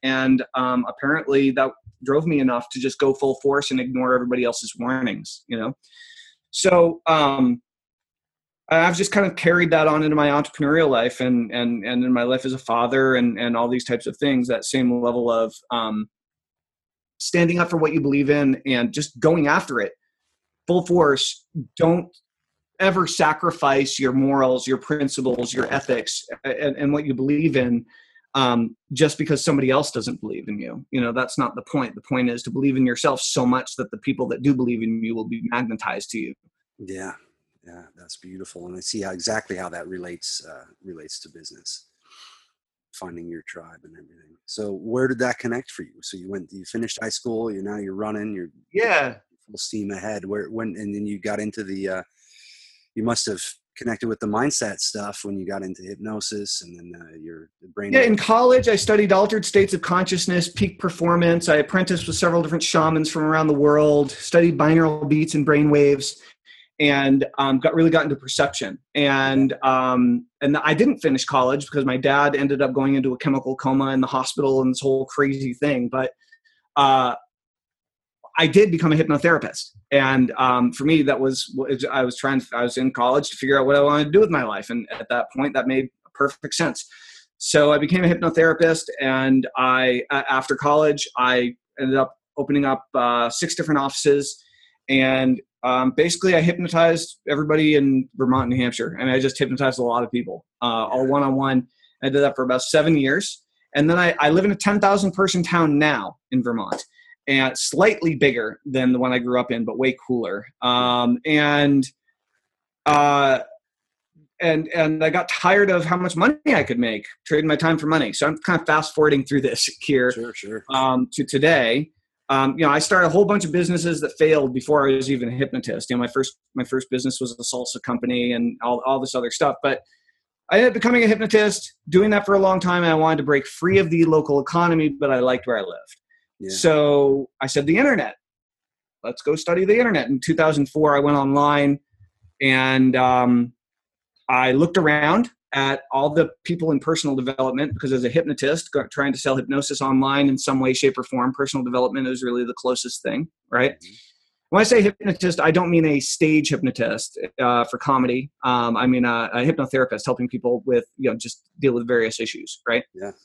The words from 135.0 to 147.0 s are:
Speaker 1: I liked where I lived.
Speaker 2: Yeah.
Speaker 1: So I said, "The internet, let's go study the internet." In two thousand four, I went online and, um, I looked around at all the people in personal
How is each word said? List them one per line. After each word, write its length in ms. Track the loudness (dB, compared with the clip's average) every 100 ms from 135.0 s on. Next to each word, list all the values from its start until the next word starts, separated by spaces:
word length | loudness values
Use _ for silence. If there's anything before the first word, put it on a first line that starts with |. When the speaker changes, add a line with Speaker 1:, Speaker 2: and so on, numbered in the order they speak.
| 0
Speaker 1:
I 80 | 2
liked 260 | 2 0 -2
where 120 | -4
I 40 |
lived. 340 | -4 -10 -18 -20 _ _ _ _
Speaker 2:
Yeah. 100 | -10
Speaker 1:
So 800 | 0 2 4 4 4 4 2 -2 _
I 60 | -4
said, 200 | -2 0
"The 100 | 2
internet, 400 | 4 2 -2 -10 _ _ _ _ _ _ _ _
let's 180 | -12 -8
go 140 | -4 -4
study 280 | -2 0
the 140 | 2 4
internet." 300 | 4 2 0
In 100 | -4
two 160 | -2
thousand 360 | 2 2 2 -2
four, 260 | 2 2 4
I 40 |
went 160 | 4 2
online 600 | 2 2 4 4 2 0 _ _ _ _ _ _
and, 560 | 2 4 4 4 4 4
um, 560 | 2 2 4 2 0 _ _ _ _ _ _ _ -2
I 240 | 0 2
looked 240 | 4 2 2
around 540 | 2 2 4 2 0 _ _
at 280 | -2 -2 -2 -4
all 180 | -2 0
the 200 | 0 -2 -2
people 280 | -8 -4 -2
in 80 | -2
personal 340 | -2 -4